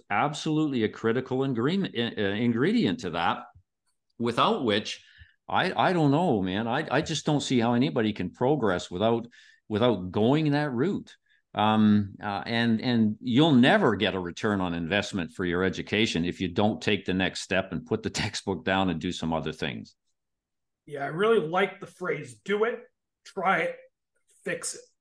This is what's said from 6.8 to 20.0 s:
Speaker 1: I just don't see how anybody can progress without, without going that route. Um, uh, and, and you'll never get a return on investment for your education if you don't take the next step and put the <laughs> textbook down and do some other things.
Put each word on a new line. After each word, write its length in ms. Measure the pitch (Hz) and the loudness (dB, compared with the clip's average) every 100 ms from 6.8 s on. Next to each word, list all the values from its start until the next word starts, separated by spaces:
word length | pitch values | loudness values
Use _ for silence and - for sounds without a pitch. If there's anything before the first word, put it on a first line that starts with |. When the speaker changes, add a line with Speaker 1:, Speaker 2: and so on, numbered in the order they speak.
| 156 | 0
Speaker 1:
I 120 | 135 | -2
just 260 | 160 151 - | -2 -4 0
don't 140 | 147 | 0
see 180 | 139 131 | 2 2
how 160 | 117 | 2
anybody 380 | 120 147 139 107 | 2 2 0 -2
can 180 | 104 90 | -2 -6
progress 600 | - 127 151 110 87 - | -2 0 2 2 0 -2
without, 340 | 90 110 117 120 - - _ - | 0 0 0 -4 -18 -20 _ -6
without 440 | 107 123 101 90 | 0 2 0 -2
going 400 | 104 113 147 151 | 0 2 2 2
that 200 | 143 151 | 0 -2
route. 400 | 120 165 139 - - _ _ _ | -2 -2 -2 -8 -20 _ _ _
Um, 600 | 101 107 110 107 104 101 - | 0 2 4 6 4 2 -6
uh, 200 | 104 101 - | -8 -8 -4
and, 340 | 117 117 110 | 0 2 0
and 360 | 127 120 107 107 | 0 2 2 0
you'll 340 | 123 120 165 | 0 4 6
never 420 | 127 131 208 151 95 | 6 6 6 4 2
get 180 | 98 | 0
a 60 | 95 | -2
return 400 | 87 - 113 101 | -6 -4 -2 0
on 120 | 90 | 0
investment 600 | 85 82 101 98 101 80 | -4 0 0 0 -4 -6
for 120 | - | -4
your 200 | 90 87 | -2 0
education 600 | 95 90 80 101 110 82 | 0 -2 -2 0 2 0
if 160 | 87 - | -2 -2
you 60 | 92 | -4
don't 320 | 87 107 - | 2 0 0
take 260 | - 101 - | -2 -2 0
the 80 | |
next 260 | 92 90 - | 0 0 -2
step 300 | - 92 95 | -4 -2 -2
and 120 | 80 | -6
put 200 | - 110 | -4 -4
the 60 | - | -4
<laughs> 120 | - | -6
textbook 420 | 107 - - 92 | -6 -6 -6 -4
down 240 | 95 95 95 | 0 0 0
and 120 | 82 | 0
do 100 | 90 | -4
some 220 | 85 80 | -4 -2
other 200 | 80 76 | -2 -4
things. 440 | 76 78 57 50 _ | -6 -6 -8 -14 _